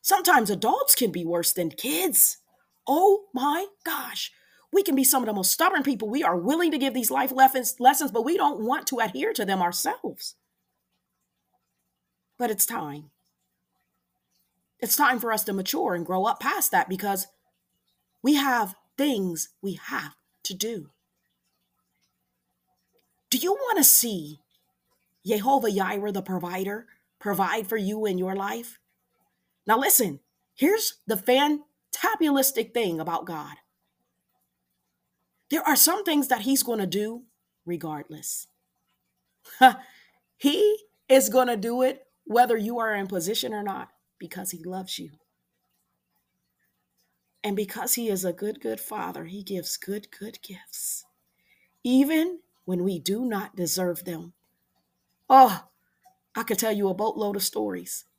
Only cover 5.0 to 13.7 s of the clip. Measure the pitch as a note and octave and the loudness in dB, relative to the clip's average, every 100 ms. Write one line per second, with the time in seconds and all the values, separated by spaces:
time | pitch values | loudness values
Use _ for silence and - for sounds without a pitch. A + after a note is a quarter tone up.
5 | C4 C4+ B3 G#3 F#3+ - E4+ F4 C4+ A3+ | 2 2 0 -2 -2 2 2 2 0 -2
6 | G#3+ C4 D4+ F3+ F3+ D#4+ F4 D4 C4+ B3 | -2 -2 0 0 0 0 0 0 -2 -2
7 | A3 - C4 C4 C4 C4 A#3+ - B3 C#4 | -2 0 -2 6 6 6 -4 4 4 4
8 | D4 A3 A3+ F#4 D4 A3+ A3 D4 - A#3+ | 0 -2 0 2 0 0 -2 -2 -2 -2
9 | A3 D#3+ - - F3+ F#3+ F3 F3+ - B4 | -2 -2 -4 -2 -2 0 0 0 -4 -4
10 | A#3 - - - _ _ _ _ _ _ | -8 -10 -16 -16 _ _ _ _ _ _
11 | _ _ _ _ _ _ _ _ _ _ | _ _ _ _ _ _ _ _ _ _
12 | _ _ _ _ A#3+ G3+ - A3 D3+ D3 | _ _ _ _ -4 0 -2 -2 -8 -12
13 | D3+ _ _ _ _ _ _ | -18 _ _ _ _ _ _